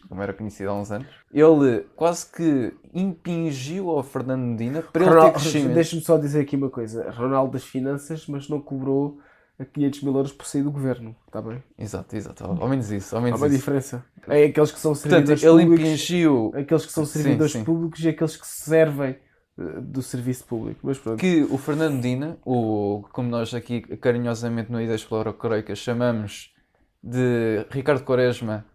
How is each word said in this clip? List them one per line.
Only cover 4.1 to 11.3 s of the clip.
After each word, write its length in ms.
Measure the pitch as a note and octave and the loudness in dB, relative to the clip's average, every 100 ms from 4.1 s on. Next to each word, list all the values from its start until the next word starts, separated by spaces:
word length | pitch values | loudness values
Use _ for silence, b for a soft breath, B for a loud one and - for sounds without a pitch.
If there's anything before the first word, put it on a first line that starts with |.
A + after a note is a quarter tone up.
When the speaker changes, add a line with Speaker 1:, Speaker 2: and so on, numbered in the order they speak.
| C3+ B2+ C3 | -6 -4 -4
Speaker 1:
Medina 400 | B2 A2+ A#2 D3+ | -4 -4 -4 -6
para 200 | E3 E3 | -2 4
ele 100 | F3 | 6
Speaker 2:
Ronaldo, 220 | D#3+ D#3+ | 8 8
Speaker 1:
ter 60 | D#3 | 6
crescimento. 340 | D3+ D3+ C3+ | 0 0 2
Speaker 2:
deixa-me 280 | E3 D#3+ E3 | 2 2 -2
só 160 | D#3 D#3+ | 2 2
dizer 240 | C#3+ D3 | 2 -2
aqui 160 | C#3 C#3 | 0 -2
uma 120 | C3+ | -4
coisa. 400 | B2+ A2+ A2+ - | -4 -8 -8 -8
Ronaldo 440 | A#2 B2 C3+ C3 | -6 -2 0 0
das 100 | B2+ | -4
Finanças, 640 | - C3+ C3+ C#3 C#3+ D#3 - | -8 -6 -6 -6 -8 -12 -10
mas 220 | C#3+ C#3 | -10 -6
não 100 | D3+ | -8
cobrou 640 | - C3+ C3+ C3+ C#3+ C#3+ b b b b | -6 -6 -2 0 -2 -6 b b b b
a 60 | |
quinhentos 380 | F3 D3 C#3+ C#3+ | -10 -2 -2 0
mil 120 | C#3 | -2
euros 200 | C3+ C3+ | 0 -2
por 120 | - - | -6 -6
sair 160 | C#3+ | -4
do 100 | C#3+ | -2
governo, 440 | C#3+ C3 A#2+ A2+ A#2 | -2 -4 -4 -10 -18
está 160 | _ | _